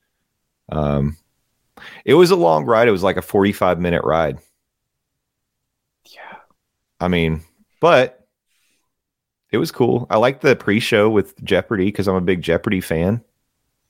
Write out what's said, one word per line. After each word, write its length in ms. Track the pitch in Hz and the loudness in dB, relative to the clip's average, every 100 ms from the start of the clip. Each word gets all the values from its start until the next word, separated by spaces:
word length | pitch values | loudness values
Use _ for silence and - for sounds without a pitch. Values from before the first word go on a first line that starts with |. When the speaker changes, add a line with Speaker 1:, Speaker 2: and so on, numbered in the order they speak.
| _ _ _ _ _ _ - | _ _ _ _ _ _ -10
Speaker 1:
um, 460 | 76 73 71 71 80 _ _ _ _ _ - - - | -4 -2 -2 -4 -8 _ _ _ _ _ -20 -20 -8
it 100 | - | 2
was 160 | 151 180 | 4 4
a 60 | 185 | 4
long 280 | 170 156 | 2 0
ride. 240 | 131 110 120 | 2 2 2
It 40 | |
was 100 | 95 | 2
like 160 | 95 90 | -2 -4
a 40 | |
forty-five 560 | - 101 101 101 92 85 | -2 0 0 0 -2 0
minute 240 | 87 85 | -2 -2
ride. 360 | - 80 76 67 _ _ _ _ _ _ _ _ _ _ _ _ _ _ _ _ _ | -2 -2 -2 -6 _ _ _ _ _ _ _ _ _ _ _ _ _ _ _ _ _
Speaker 2:
Yeah. 320 | - - - _ _ _ _ _ - | -20 -20 -20 _ _ _ _ _ -6
Speaker 1:
I 80 | 87 | -2
mean, 340 | 87 80 80 - _ _ - | 0 -2 -4 -10 _ _ -2
but 460 | 165 143 127 - _ _ _ _ _ _ _ _ _ _ _ _ _ | 2 2 2 -6 _ _ _ _ _ _ _ _ _ _ _ _ _
it 80 | - | -4
was 120 | 165 | -2
cool. 360 | - 120 123 123 | -2 0 0 0
I 80 | 107 | 0
liked 240 | 123 139 | 0 0
the 160 | 147 117 | 0 0
pre-show 540 | - 104 - 110 107 | 0 -2 0 2 2
with 320 | 104 95 - | 2 -2 -6
Jeopardy 480 | - 92 - 104 98 | -2 -2 0 -2 -2
'cause 160 | 104 98 | -2 -2
I'm 60 | 92 | -2
a 40 | |
big 180 | 90 90 | 0 -2
Jeopardy 380 | 78 85 - 95 | -2 -2 -2 -4
fan. 420 | - 82 90 117 - _ _ _ _ _ _ | -4 -4 -2 -4 -8 _ _ _ _ _ _